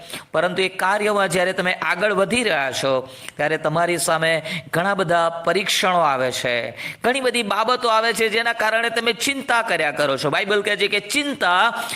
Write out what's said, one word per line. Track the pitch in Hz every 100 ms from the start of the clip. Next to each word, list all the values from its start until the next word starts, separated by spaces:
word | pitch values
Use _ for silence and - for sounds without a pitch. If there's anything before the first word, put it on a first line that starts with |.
| - - -
પરંતુ | 156 175 180
એ | 185
કાર્યમાં | 185 190 208 208 208 190
જ્યારે | 175 180
તમે | 185 180
આગળ | 185 160 175 208
વધી | 196 196 240
રહ્યા | 220 156 135
છો, | 120 135 131 123 - - -
ત્યારે | 151 156
તમારી | 151 156 170 175
સામે | - 160 160 160 151 175 -
ઘણા | - 185
બધા | 196 180 170 165
પરીક્ષણો | 170 170 180 196 - 190 180
આવે | 156 131 127
છે, | 120 131 120 120 - - -
ઘણી | 226 262
બધી | 254 233
બાબતો | 202 202 220 247 240
આવે | 220 226
છે, | 226 226
જેના | 214 226
કારણે | 226 214 226 233
તમે | 226 233
ચિંતા | 233 - 277 - 240
કર્યા | 226 170 151
કરો | 147 147 135
છો. | 151
બાઇબલ | 160 196 208
કહે | 196 202
છે | 202
કે | 208
ચિંતા | 202 285 285 254 185 180 202 - -